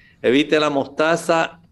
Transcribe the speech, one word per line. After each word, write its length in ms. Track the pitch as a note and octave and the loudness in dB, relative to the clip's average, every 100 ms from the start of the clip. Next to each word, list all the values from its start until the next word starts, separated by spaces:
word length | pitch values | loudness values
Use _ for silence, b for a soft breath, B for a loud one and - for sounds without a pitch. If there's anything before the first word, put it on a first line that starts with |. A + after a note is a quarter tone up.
| b b | b b
Evite 360 | A2+ C3+ D3+ D#3 | 0 2 2 0
la 100 | D3+ | 0
mostaza, 880 | C#3 B2 - D#3+ E3+ E3+ E3 D#3+ - _ | -2 -4 -2 0 0 0 0 -2 -8 _